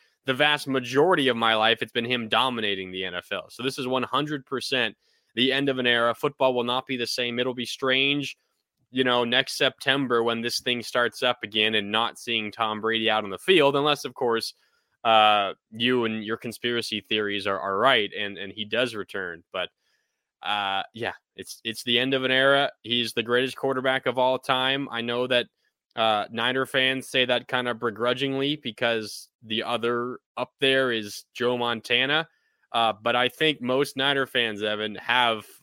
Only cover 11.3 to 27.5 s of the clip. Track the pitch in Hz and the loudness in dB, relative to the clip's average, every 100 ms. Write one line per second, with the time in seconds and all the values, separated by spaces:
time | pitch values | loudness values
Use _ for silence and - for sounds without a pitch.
11.3 | 120 104 107 107 110 101 110 117 - - | -2 -4 0 2 2 0 0 0 -4 -6
12.3 | 113 107 - 110 107 110 113 110 107 104 | -4 -4 -4 -2 -2 -2 0 2 0 -2
13.3 | 92 - 180 143 139 147 143 135 - 123 | -6 4 6 6 4 0 0 -4 -4 0
14.3 | 113 - - _ _ _ _ 117 110 107 | 0 -2 -12 _ _ _ _ 4 8 8
15.3 | 104 98 80 _ 110 123 127 113 110 107 | 6 2 -6 _ -2 0 2 0 -4 -6
16.3 | 113 120 - 120 117 - 107 - 107 104 | -8 -8 -6 -4 -2 -4 -8 -2 -2 0
17.3 | 101 98 98 95 98 127 123 101 101 101 | -2 -2 -2 -2 2 4 4 0 -4 -8
18.3 | 90 98 101 104 113 127 110 92 101 90 | -8 -12 -10 -4 -2 -2 -4 -10 -8 -8
19.3 | 82 _ 95 87 _ _ _ _ _ _ | -10 _ -8 -8 _ _ _ _ _ _
20.3 | _ 95 104 98 98 - 110 107 - _ | _ -4 -2 -2 -2 -6 -6 -8 -8 _
21.3 | - 92 - 117 110 127 120 131 135 131 | -18 -16 -10 -8 -6 0 2 2 0 2
22.3 | 131 135 139 139 - 110 120 113 - 113 | 4 4 4 2 -4 -4 -2 -2 -4 0
23.3 | 120 131 - - 131 131 131 127 123 127 | 0 0 -2 -2 0 0 0 -2 0 0
24.3 | 131 - 127 131 139 139 117 120 120 127 | 0 0 0 2 -2 -4 -6 -4 -2 0
25.3 | 123 113 _ _ _ _ - 110 107 95 | 0 -2 _ _ _ _ 0 2 2 -2
26.3 | 117 120 131 131 135 131 135 - 131 123 | -2 0 0 0 0 0 0 -2 0 2
27.3 | 123 120 | 0 0